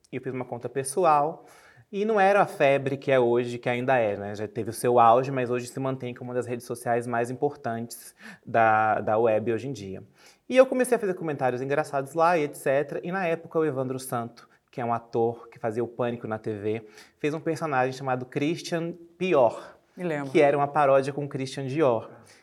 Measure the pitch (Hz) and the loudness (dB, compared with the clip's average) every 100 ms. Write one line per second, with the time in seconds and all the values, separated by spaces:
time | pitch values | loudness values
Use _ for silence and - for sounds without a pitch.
0 | _ 127 135 127 123 120 123 139 135 190 | _ -10 -8 -8 -8 -10 -8 -6 -6 0
1 | 170 147 151 170 - - - _ _ 202 | 4 4 2 -4 -14 -20 -20 _ _ -6
2 | 214 214 190 202 165 - 139 139 131 139 | 0 4 6 6 2 4 4 4 0 -4
3 | - 131 120 120 120 120 127 120 127 127 | 2 4 4 2 0 -4 -4 -2 2 2
4 | 107 101 101 104 107 117 110 110 123 120 | 2 -2 -6 -8 -8 -6 -6 -2 2 8
5 | 117 120 135 135 120 123 123 135 131 131 | 8 8 4 -2 -2 -4 -6 -6 -6 -6
6 | 123 120 123 123 113 120 - 117 127 120 | -8 -12 -8 -6 -4 -6 -8 -6 -2 -2
7 | 120 120 120 127 143 - 120 113 120 - | 0 -2 -4 -2 -4 -2 -8 -6 -8 -14
8 | - - - - - 113 113 110 107 104 | -20 -20 -20 -20 -2 4 4 4 2 0
9 | 107 110 117 107 113 113 131 117 95 95 | 0 2 2 2 0 -4 -4 -10 -10 -14
10 | - _ - _ - 254 262 254 247 226 | -16 _ -20 _ 0 4 4 4 0 0
11 | 202 180 165 139 131 123 135 143 151 139 | -2 -4 -4 -2 0 -2 -2 -2 -2 -4
12 | 135 165 165 175 147 - 147 135 147 - | -4 0 2 2 0 -4 0 0 0 -6
13 | 175 190 170 165 - 165 156 131 131 131 | -6 -4 -4 -4 -4 -2 -2 -2 -4 -6
14 | - 120 117 - - _ _ - 117 117 | -6 -6 -6 -12 -20 _ _ -6 -2 -4
15 | - 120 117 117 - - 113 110 117 - | -2 0 0 -2 -12 -8 -6 -4 -4 -4
16 | 120 117 110 107 113 104 107 113 107 - | -4 -4 -6 -8 -6 -6 -4 -6 -8 -20
17 | - _ 151 156 165 156 160 131 131 131 | -20 _ -4 -4 -4 -4 -2 0 0 -2
18 | 135 127 127 143 143 170 - 170 170 170 | -4 -4 -4 -4 -2 -2 -4 -4 -4 -8
19 | - - 185 147 117 - - - _ - | -14 -6 2 4 4 2 -14 -20 _ -10
20 | 180 147 139 160 143 143 143 151 139 139 | -6 -6 0 4 4 4 0 2 4 4
21 | 135 143 143 131 135 - 135 143 139 113 | 2 -4 -6 -6 -8 -8 -6 2 2 2
22 | - - - - | -2 -16 -20 -20